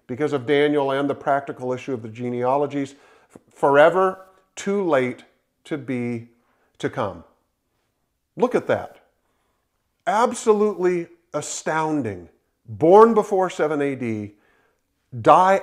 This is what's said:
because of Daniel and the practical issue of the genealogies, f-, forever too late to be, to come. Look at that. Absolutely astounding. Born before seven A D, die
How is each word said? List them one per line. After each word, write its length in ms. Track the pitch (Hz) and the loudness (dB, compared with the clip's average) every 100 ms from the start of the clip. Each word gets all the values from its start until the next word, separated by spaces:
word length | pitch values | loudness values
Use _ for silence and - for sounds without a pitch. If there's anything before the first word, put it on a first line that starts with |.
| - | -14
because 260 | 123 147 | -6 -4
of 140 | 143 120 | -4 0
Daniel 460 | 143 147 147 139 | 2 2 0 0
and 180 | 135 143 | -2 -2
the 40 | |
practical 600 | 131 151 139 143 127 127 | -4 -2 -2 -2 -10 -8
issue 180 | 127 - | -8 -6
of 80 | 127 | -10
the 80 | 113 | -10
genealogies, 840 | 110 123 123 123 139 147 143 135 - _ _ _ | -10 -8 -4 0 0 -2 -4 -8 -12 _ _ _
f-, 120 | - _ | -20 _
forever 760 | - 147 139 160 175 190 185 - _ _ - | -2 2 6 6 4 -2 -2 -16 _ _ -12
too 260 | 202 202 | -6 -4
late 420 | 180 139 127 123 - _ _ _ | 0 0 0 -6 -18 _ _ _
to 120 | - 156 | -12 -10
be, 520 | 123 123 120 117 117 _ _ _ _ _ | -8 -8 -6 -8 -12 _ _ _ _ _
to 100 | 135 | -8
come. 360 | 131 104 87 - _ _ _ _ _ _ _ _ _ _ - | -4 -6 -8 -20 _ _ _ _ _ _ _ _ _ _ -4
Look 180 | 247 | -2
at 140 | 196 - | -2 -2
that. 320 | 107 - - _ _ _ _ _ _ _ _ _ _ - | -4 -4 -18 _ _ _ _ _ _ _ _ _ _ -4
Absolutely 1000 | 202 240 233 226 208 214 175 180 180 170 _ _ | 0 0 -2 0 2 2 0 -2 -2 -6 _ _
astounding. 960 | 151 147 - - 156 156 151 113 92 85 _ _ _ - | -10 -10 -10 -6 -4 -2 -2 -4 -8 -14 _ _ _ -18
Born 440 | 104 160 202 226 | -2 6 8 8
before 380 | 214 202 190 185 | 6 0 -2 -2
seven 320 | - 151 151 | -2 -2 -2
A 140 | 143 127 | -4 -4
D, 380 | 120 107 101 - _ _ _ _ _ _ _ 123 | -6 -6 -8 -14 _ _ _ _ _ _ _ -2
die 400 | 131 156 185 196 | 6 6 6 2